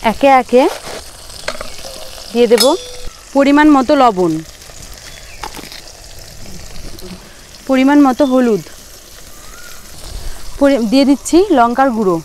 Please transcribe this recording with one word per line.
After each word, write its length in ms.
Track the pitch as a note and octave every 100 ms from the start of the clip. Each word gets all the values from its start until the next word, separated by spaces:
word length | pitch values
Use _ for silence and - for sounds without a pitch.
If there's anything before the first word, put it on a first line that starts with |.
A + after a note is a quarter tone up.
একে 240 | A#3 G#3 C#4
একে 420 | C4+ A#3 B3 D#4 - - - - - - - - - - - - - - - -
দিয়ে 140 | A#3 A#3+
দেব 300 | A3+ B3+ F4 - - - - -
পরিমাণ 360 | C4+ C#4 C#4+ D4+
মতো 280 | C#4+ B3 D4
লবণ, 420 | B3+ F#3 F3 D#3 D#3+ - - - - - - - - - - - - - - - - - - - - - - - - - F#3 F3+ - - - - -
পরিমাণ 340 | C4 C4+ D4
মতো 240 | C#4 B3
হলুদ, 360 | C#4+ B3+ B3 G3+ D3+ - - - - - - - - - - - - - - - - - - -
পরি-, 280 | C#4 C4+ A3+
দিয়ে 180 | C4
দিচ্ছি 400 | C#4 C#4 - D#4+ G#4
লঙ্কার 400 | D4 A#3 A#3+ C4+
গুঁড়ো। 300 | A3 G3 E3+